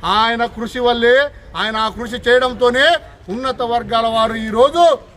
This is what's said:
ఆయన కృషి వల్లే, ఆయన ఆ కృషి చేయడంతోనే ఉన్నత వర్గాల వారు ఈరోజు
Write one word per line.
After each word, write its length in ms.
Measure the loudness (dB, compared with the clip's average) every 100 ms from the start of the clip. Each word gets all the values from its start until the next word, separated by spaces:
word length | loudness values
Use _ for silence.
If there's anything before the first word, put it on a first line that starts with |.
ఆయన 400 | 0 0 0 -2
కృషి 360 | -4 -6 -10 -2
వల్లే, 480 | -2 2 4 4 2 -6 -14 -8
ఆయన 200 | -6 -2
ఆ 120 | -4
కృషి 280 | -6 -10 -6
చేయడంతోనే 800 | 2 2 2 0 0 4 2 2 -4 -20 -10
ఉన్నత 340 | -8 -6 -6
వర్గాల 440 | -4 -4 -2 -2 0
వారు 280 | 0 -2
ఈరోజు 640 | -4 -6 2 2 6 4 2 -6